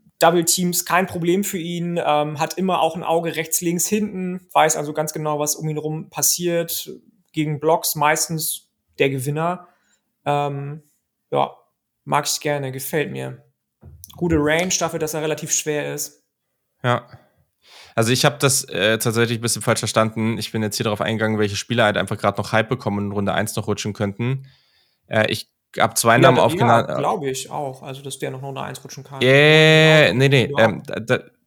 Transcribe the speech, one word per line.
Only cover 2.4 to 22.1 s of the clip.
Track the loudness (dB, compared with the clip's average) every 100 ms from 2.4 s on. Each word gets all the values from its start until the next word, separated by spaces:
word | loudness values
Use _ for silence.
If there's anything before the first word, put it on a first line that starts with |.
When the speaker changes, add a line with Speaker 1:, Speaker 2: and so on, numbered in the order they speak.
Speaker 1:
hat | -6 -4
immer | -2 0
auch | 0 -2
ein |
Auge | -2 -2 -2 -6
rechts, | -4 -4
links, | -2 -2 -2
hinten, | -2 -2 -6 -8 -8 -2
weiß | 2 2 2
also | -6
ganz | -6 -6
genau, | -6 -4 -4
was | -4
um | -4 -6
ihn | -6
rum | -6 -8 -10
passiert. | -4 -2 0 -2 -2 -2 -6 -12 -16 _ _ _
Gegen | -6 -4 -2
Blocks | 2 2 0
meistens | 0 0 0 -2 -6 -6 -8 _ _ _ -2
der | -2
Gewinner. | -2 -4 -4 -4 -4 -10 _ _ _ _ _ -4
Ähm, | -2 -2 -6 -10 -12 -18 _ _ _ _
ja, | -2 -2 -6 _ _ _ _
mag | -4 -2 -2
ich | -4
gerne, | -4 -4 -6
gefällt | -8 -6 -4 -4
mir. | -8 -12 -14 _ _ _ _ -20 -20 -20
Gute | -6 0 0
Range | 2 0 0 -2
dafür, | -4 -4
dass | -6
er | -4
relativ | -4 -4 -4
schwer | -4 -4 -4 -6
ist. | -8 -10 _ _ _ _ _ _ _
Speaker 2:
Ja. | -2 -2 -4 -20 _ _ _ _ _ -20 -8
Also | -2 0
ich | 2 2
hab | 2
das, | 0 0
äh, | -4 0 2 2
tatsächlich | 0 0 0 0
ein |
bisschen | -4 -2
falsch | 0 0
verstanden. | 0 2 2 0 -2 -2
Ich | -4
bin | -4
jetzt | -4 -2
hier |
darauf | -2 -2
eingegangen, | -2 -2 0 0
welche | 0 -2
Spieler | -2 2
halt | 2 2
einfach | -2